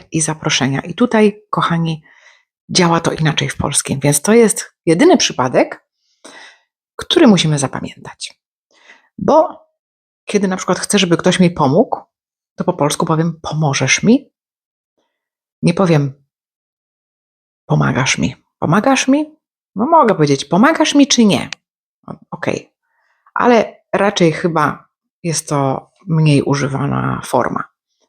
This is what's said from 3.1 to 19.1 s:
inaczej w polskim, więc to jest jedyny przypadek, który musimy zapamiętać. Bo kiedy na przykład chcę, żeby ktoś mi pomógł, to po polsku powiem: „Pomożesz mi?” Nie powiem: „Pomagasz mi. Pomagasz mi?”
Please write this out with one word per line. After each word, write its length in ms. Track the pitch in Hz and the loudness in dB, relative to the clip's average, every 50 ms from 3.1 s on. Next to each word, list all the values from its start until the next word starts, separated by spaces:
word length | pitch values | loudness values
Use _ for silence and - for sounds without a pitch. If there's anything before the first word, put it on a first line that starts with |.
inaczej 380 | - - 160 151 156 - 139 139 | -2 -2 -2 -2 -2 -2 -4 -6
w 80 | - - | -6 -6
polskim, 420 | - 156 143 - - - 127 135 | -6 -4 -4 -4 -4 -4 -6 -2
więc 220 | - 143 147 - | 0 0 0 0
to 120 | - - 220 | 0 4 4
jest 400 | 233 233 202 - - - - _ _ _ | 4 4 4 2 -4 -8 -12 _ _ _
jedyny 320 | - 190 175 277 359 339 - | 0 2 4 4 4 4 4
przypadek, 680 | - - - - 127 131 - 196 311 - - - _ _ _ _ _ _ _ _ - - - - - - - _ _ _ _ _ _ _ _ | 2 -2 -2 -4 -4 0 0 0 0 0 -4 -12 _ _ _ _ _ _ _ _ -20 -20 -20 -20 -20 -20 -20 _ _ _ _ _ _ _ _
który 320 | - - - - 359 339 240 | -18 -8 -2 2 4 6 6
musimy 320 | 196 165 160 156 151 143 | 6 4 2 0 0 -2
zapamiętać. 800 | - - - - - - - - - - - _ - - - _ _ _ _ _ _ _ _ _ _ - - _ _ _ _ - | -2 -4 -6 -8 -10 -12 -14 -16 -20 -20 -16 _ -18 -18 -18 _ _ _ _ _ _ _ _ _ _ -20 -20 _ _ _ _ -6
Bo 480 | - - 269 320 339 - - - _ _ _ _ _ _ _ _ _ _ _ _ _ | -2 2 2 2 2 0 -4 -12 _ _ _ _ _ _ _ _ _ _ _ _ _
kiedy 220 | - - 202 202 190 | -4 -2 -2 0 -2
na 100 | 185 185 | -4 -4
przykład 220 | - - 180 175 | -2 -2 -2 -2
chcę, 200 | - - - 202 | -2 -2 0 0
żeby 180 | 190 175 170 151 | 2 2 0 0
ktoś 220 | - 185 - - | 2 0 2 4
mi 120 | 185 170 | 2 2
pomógł, 460 | 175 - 151 131 139 185 269 - - - - _ _ _ _ _ _ _ _ _ _ | 2 2 0 2 2 2 2 0 -4 -8 -10 _ _ _ _ _ _ _ _ _ _
to 80 | - - | -6 -4
po 100 | - - | -4 -2
polsku 320 | - 143 151 - - 180 | -2 -2 -2 -2 -2 -2
powiem: 340 | 165 160 156 165 170 160 - | -2 0 -2 -2 -4 -6 -8
„Pomożesz 640 | - - - 151 156 147 139 - 131 135 - - - | -12 -10 -6 -2 -2 -2 -2 -2 -2 -2 -2 0 2
mi?” 280 | 185 240 285 - _ _ _ _ _ _ _ _ _ _ _ _ _ _ _ _ _ _ _ _ _ _ _ _ _ _ _ | 2 2 2 0 _ _ _ _ _ _ _ _ _ _ _ _ _ _ _ _ _ _ _ _ _ _ _ _ _ _ _
Nie 120 | - 165 175 | -2 -2 0
powiem: 500 | - 202 170 165 147 143 139 - - _ _ _ _ _ _ _ _ _ _ _ _ _ _ _ _ _ _ _ _ _ _ _ _ _ _ _ _ _ | 2 2 2 2 2 0 -2 -6 -12 _ _ _ _ _ _ _ _ _ _ _ _ _ _ _ _ _ _ _ _ _ _ _ _ _ _ _ _ _
„Pomagasz 520 | - 151 151 143 135 131 - 135 - - - | -2 -2 0 0 0 0 0 -2 -2 -2 -2
mi. 180 | - 131 - - _ _ _ _ | -4 -6 -6 -8 _ _ _ _
Pomagasz 480 | - 143 165 208 208 269 269 262 - | -2 0 0 0 2 2 0 0 0
mi?” 280 | 262 | 0